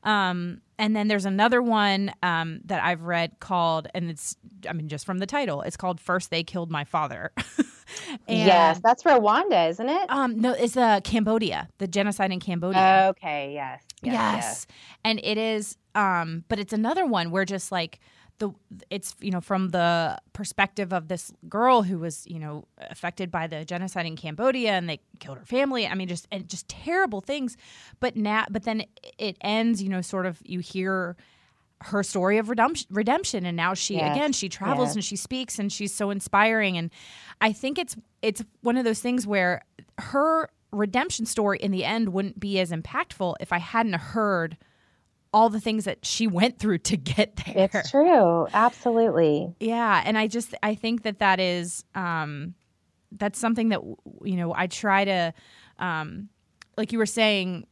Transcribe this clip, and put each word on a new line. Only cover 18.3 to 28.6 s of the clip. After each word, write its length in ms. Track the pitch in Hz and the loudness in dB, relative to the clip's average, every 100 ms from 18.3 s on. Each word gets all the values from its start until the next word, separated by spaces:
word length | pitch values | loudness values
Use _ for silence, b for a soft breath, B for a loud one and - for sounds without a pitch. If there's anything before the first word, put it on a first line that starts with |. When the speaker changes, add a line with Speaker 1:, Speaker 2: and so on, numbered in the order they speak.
| _ | _
Speaker 1:
the, 140 | 208 190 _ 190 - | -8 -8 _ -20 -10
it's, 240 | 196 - - | -8 -8 -8
you 100 | 202 | -4
know, 100 | 185 | -4
from 300 | - 190 185 | -2 -2 0
the 480 | 175 170 170 160 - _ | 2 2 2 0 -4 _
perspective 600 | - 202 - 196 - 190 | -12 -10 0 -2 0 -4
of 160 | 180 156 | -4 -4
this 240 | 175 - - 170 | -8 -8 -18 -8
girl 340 | 202 247 254 | 0 4 4
who 160 | 190 185 | 4 -2
was, 280 | 165 156 - | -6 -10 -12
you 120 | 165 | -10
know, 260 | 151 151 - _ | -10 -10 -14 _
affected 520 | - 165 175 170 185 | -18 -8 -8 -6 -6
by 160 | 170 160 | -4 -6
the 180 | 156 | -8
genocide 420 | 156 175 185 180 170 | -8 -6 -6 -4 -6
in 100 | 160 | -6
Cambodia, 560 | 160 151 247 262 233 | -10 -2 0 2 0
and 160 | 190 170 | 0 -2
they 120 | 147 _ _ | -8 _ _
killed 180 | - 135 | -16 -16
her 80 | - | -4
family. 400 | 247 277 254 214 | 0 0 0 -2
I 80 | |
mean, 140 | 190 185 | -4 -4
just, 180 | 175 - | -8 -8
and 160 | 196 180 | -12 -10
just 200 | 180 - | -14 -14
terrible 520 | - - 349 381 208 | -12 -2 0 0 -2
things. 360 | 190 294 254 - b b b b | -6 -4 -4 -8 b b b b
But 160 | 247 247 | -4 0
now, 300 | 208 214 220 | 0 0 0
but 140 | 202 | -4